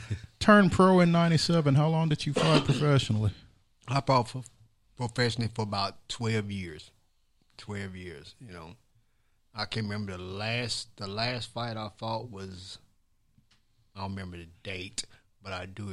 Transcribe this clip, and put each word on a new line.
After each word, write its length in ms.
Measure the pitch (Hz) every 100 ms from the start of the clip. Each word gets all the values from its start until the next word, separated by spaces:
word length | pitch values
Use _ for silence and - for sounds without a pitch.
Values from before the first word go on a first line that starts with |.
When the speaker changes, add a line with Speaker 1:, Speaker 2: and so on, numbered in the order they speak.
| - 107
Speaker 1:
<laughs> 160 | - -
Speaker 2:
Turned 320 | - 208 190
pro 280 | - 190 185
in 120 | 175
ninety-seven. 640 | 170 170 160 - 170 147 139
How 120 | 151
long 220 | 160 160
did 160 | 151 -
you 80 |
fight 320 | 139 160 151 143
professionally? 680 | 139 151 139 - 107 107 - - _ _ _ -
Speaker 3:
I 140 | 135
fought 280 | - 131 117
for, 120 | 131 127 _ _ _ _ -
professionally 520 | 123 - 120 113 110
for 80 | -
about 440 | 107 101 98 95 -
twelve 400 | - 113 110 101
years. 400 | 98 90 78 - _ _ _ _ _ _ _
Twelve 380 | - 101 98 92
years, 400 | 90 73 82 -
you 120 | 123
know. 180 | 87 82 - _ _ _ _ _ _ _ 110
I 100 | 104
can 220 | - 104
remember 260 | 104 101 90
the 60 |
last, 720 | 90 95 110 117 120 - - -
the 100 | 101
last 440 | 101 113 123 -
fight 260 | - 117 110
I 120 | 107 -
fought 340 | 113 113 113
was, 480 | 98 95 92 92 - _ _ _ _ _ _ _ _ _ _ _ 98
I 60 |
don't 100 | 98
remember 260 | 98 92 87
the 100 | 85 82
date, 420 | 104 92 95 - - - _ _
but 100 | 98
I 140 | 90 92
do 200 | 95 101